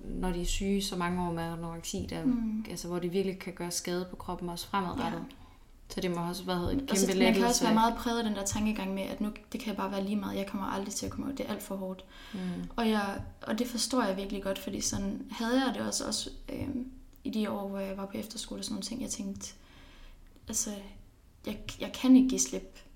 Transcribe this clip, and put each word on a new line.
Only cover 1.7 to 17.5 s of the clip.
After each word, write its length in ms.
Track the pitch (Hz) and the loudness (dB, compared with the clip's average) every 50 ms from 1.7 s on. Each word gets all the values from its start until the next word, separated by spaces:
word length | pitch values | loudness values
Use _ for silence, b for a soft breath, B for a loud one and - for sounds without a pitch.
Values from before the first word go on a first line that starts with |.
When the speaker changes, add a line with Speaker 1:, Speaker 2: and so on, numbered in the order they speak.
| 165 165 - - - 185 - - | -8 -8 -6 -4 -4 -4 -4 -4
Speaker 1:
der, 160 | - 165 - | -4 0 2
Speaker 2:
Mm. 400 | 254 240 233 220 220 214 220 214 - | 2 4 4 2 0 -2 -2 -4 -4
Speaker 1:
altså, 180 | 175 170 - | -6 -6 -4
hvor 120 | 170 175 175 | -2 -2 0
det 120 | 175 175 175 | 0 2 2
virkelig 260 | 196 185 190 185 190 | 2 2 2 -2 -4
kan 140 | - 185 175 | -6 -8 -6
gøre 180 | - 175 175 | -4 -4 -4
skade 360 | 175 - - 180 175 180 180 180 | -2 -2 -2 0 0 0 -2 -4
på 60 | - | -6
kroppen 340 | - - - 175 - 180 175 | -8 -8 -6 -6 -4 -4 -6
også 180 | 170 - - | -6 -6 -4
fremadrettet. 520 | - - 196 190 175 175 - - - 170 165 - - | -2 0 0 0 0 0 -2 -2 -2 -2 -4 -6 -8
Speaker 2:
Ja. 60 | B B B B B B B B - - - - | B B B B B B B B -20 -20 -16 -8
Speaker 1:
Så 120 | - 185 | -4 -2
det 100 | 180 180 | 0 0
må 60 | 175 175 170 | 0 0 -2
også 160 | 175 180 180 180 | -2 -4 -4 -2
have 40 | 185 180 175 | 0 0 0
været 140 | 175 180 - | 2 2 0
et 160 | - - - | 0 2 2
Speaker 2:
Og 60 | 208 | 4
så 100 | 190 196 | 4 6
Speaker 1:
kæmpe 160 | 185 185 190 233 | 6 6 6 6
Speaker 2:
man 100 | 226 214 | 6 8
kan 100 | 196 233 | 6 6
også 0 | |
Speaker 1:
lettelse. 200 | 240 247 - 269 | 4 4 4 4
Speaker 2:
være 80 | 220 220 | 6 6
meget 220 | 220 226 233 226 | 8 6 6 4
præget 220 | - - 240 233 233 | 2 0 0 0 2
af 40 | 233 | 2
den 120 | 214 208 | 0 0
der 100 | 196 196 | 0 0
tankegang 480 | - - 214 214 214 214 202 190 190 196 | -2 0 2 2 2 2 0 -2 -2 -2
med, 100 | 196 190 | -2 -2
at 180 | - - - | -4 -2 -2
nu, 80 | 214 214 - - - - | -2 -2 -4 -6 -8 -8
det 80 | - - | -8 -4
kan 140 | - 214 190 | -4 -4 -2
bare 160 | 190 190 190 | -2 -2 0
være 120 | 196 196 196 | 0 0 0
lige 120 | 196 214 | 2 0
meget, 220 | 208 190 196 202 | 0 0 -2 -2
jeg 100 | 196 196 | -2 -2
kommer 200 | - - 196 196 | -2 -2 -4 -2
aldrig 260 | - 202 196 202 208 - | -2 -2 -2 -2 -4 -4
til 120 | - - | -4 -4
at 60 | - | -4
komme 160 | - 208 208 | -4 -4 -4
ud, 60 | - - | -2 -2
det 120 | - - | -2 -4
er 40 | - 208 | -4 -4
alt 100 | - - | -6 -4
for 120 | - 196 | -6 -4
hårdt. 300 | 196 190 185 190 - B B B B B B B | -4 -4 -4 -6 -8 B B B B B B B
Speaker 1:
Mm. 60 | 185 185 180 175 175 175 165 - | -4 -4 -4 -4 -4 -6 -4 -2
Speaker 2:
Og 140 | - 208 220 | 2 4 4
jeg, 320 | 214 208 202 196 202 - - - - - | 4 4 2 0 -2 -4 -6 -10 -12 -8
og 180 | - - 220 220 | -4 -2 0 0
det 80 | 247 | 0
forstår 360 | 247 240 226 - - 262 254 226 | 0 0 -2 0 2 2 4 4
jeg 140 | 196 185 | 4 2
virkelig 260 | 196 196 196 202 190 190 | 0 -2 -2 -4 -2 -2
godt, 160 | 196 196 - | -2 -2 -2
fordi 220 | - - 202 214 | -4 -4 -4 -2
sådan 440 | - - 220 202 196 196 220 - - - | -2 0 0 0 0 -2 -2 -4 -6 -8
havde 340 | 214 - 226 226 247 262 269 | -4 -2 0 4 4 4 4
jeg 80 | 254 202 | 4 2
det 80 | 208 | 0
også, 240 | 220 214 202 - - | -2 -2 -2 -2 -2
også, 220 | - 220 - - - - - - - - | -2 -2 -2 -4 -6 -8 -10 -10 -8 -6
øhm, 380 | - - - - 240 254 - - - - - - - - | -4 -4 -2 -2 -4 -4 -6 -10 -14 -18 -20 -16 -10 -6
i 60 | - | -2
de 200 | 208 220 214 220 | 0 0 0 0